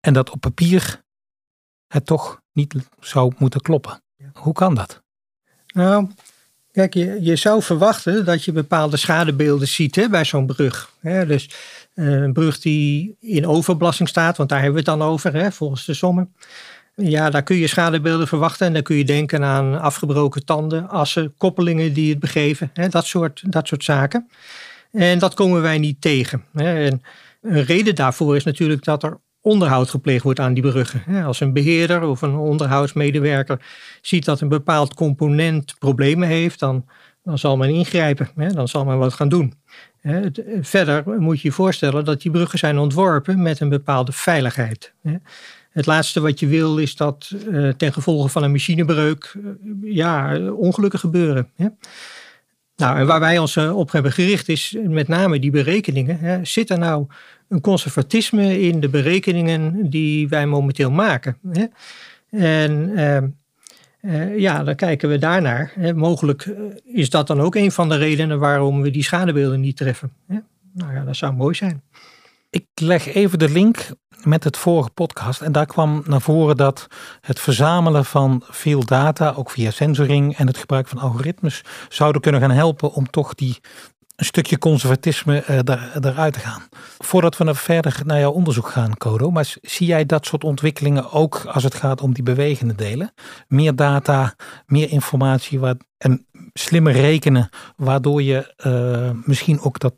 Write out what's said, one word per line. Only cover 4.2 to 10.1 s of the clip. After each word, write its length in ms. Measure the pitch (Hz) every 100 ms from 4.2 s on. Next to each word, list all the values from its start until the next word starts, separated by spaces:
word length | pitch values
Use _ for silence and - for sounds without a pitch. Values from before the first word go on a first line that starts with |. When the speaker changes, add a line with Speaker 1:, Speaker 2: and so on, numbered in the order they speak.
| 139
Speaker 1:
Hoe 180 | - 156
kan 220 | 156 185
dat? 280 | 139 92 - _ _ _ _ _ _ _
Speaker 2:
Nou, 420 | 180 185 202 196 202 _ _ _ _ _
kijk, 220 | - 190
je, 220 | 185 175 202
je 160 | 165 165
zou 260 | 208 220
verwachten 640 | - 165 196 214 - 196
dat 200 | 180 170
je 80 | -
bepaalde 440 | 160 147 170 151 147
schadebeelden 720 | - 165 165 139 151 143 135
ziet, 260 | - 151
hè, 140 | -
bij 160 | 226